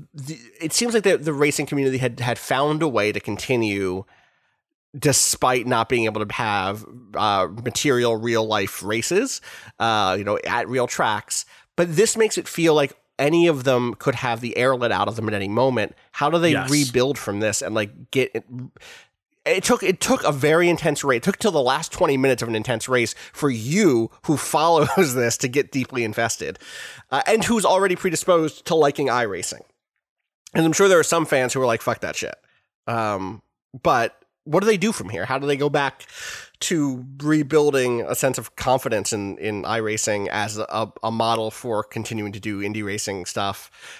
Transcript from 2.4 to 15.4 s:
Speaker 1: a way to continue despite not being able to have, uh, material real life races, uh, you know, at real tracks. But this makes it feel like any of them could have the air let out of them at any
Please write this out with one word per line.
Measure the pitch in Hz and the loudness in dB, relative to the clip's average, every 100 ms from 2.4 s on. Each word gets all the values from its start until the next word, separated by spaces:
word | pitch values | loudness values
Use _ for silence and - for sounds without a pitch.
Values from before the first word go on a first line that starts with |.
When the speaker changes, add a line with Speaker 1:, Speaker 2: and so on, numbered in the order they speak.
| - 131 147 151 | -2 0 0 0
Speaker 1:
a | 160 | 0
way | 113 104 | 2 0
to | 104 | -2
continue | - 101 - 123 110 101 92 92 - _ _ _ _ _ _ _ _ 143 | -6 -6 0 0 2 0 -2 -4 -8 _ _ _ _ _ _ _ _ -4
despite | 147 123 - - 131 127 117 | 0 2 0 0 2 0 0
not | 123 113 | 0 2
being | 123 110 | 2 0
able | 107 | -2
to | 104 | -6
have, | - 113 101 95 107 110 123 110 | -4 -2 0 -2 -4 -10 -20 -10
uh, | 92 107 101 90 107 | -2 0 2 0 -2
material | 117 - 147 123 120 113 | -6 -2 2 2 2 0
real | 117 117 110 | 0 0 0
life | 107 98 - | 0 -2 -6
races, | 95 113 - 175 262 - - - - - | -4 -4 0 0 0 -4 -12 -20 -16 -4
uh, | 113 107 95 95 | 0 2 2 0
you | |
know, | 101 104 - | -2 -2 -2
at | 110 98 | -2 -2
real | 127 120 | -2 -2
tracks. | - 131 104 - - - - _ - | 0 -2 -2 -4 -8 -10 -16 _ -2
But | 175 156 | 0 4
this | 220 226 | 2 4
makes | 220 190 | 0 0
it | - | -6
feel | - 165 | 0 4
like | 151 143 - _ - | 4 2 -4 _ -2
any | 139 170 170 | 2 4 4
of | 147 | 4
them | 127 123 123 | 2 2 0
could | 104 - | -2 -2
have | 123 131 117 | -2 -2 -4
the | 120 - | -4 0
air | 127 | 2
let | 131 120 | 2 0
out | 95 104 | 0 0
of | 113 | -2
them | 110 | -2
at | |
any | 104 | -2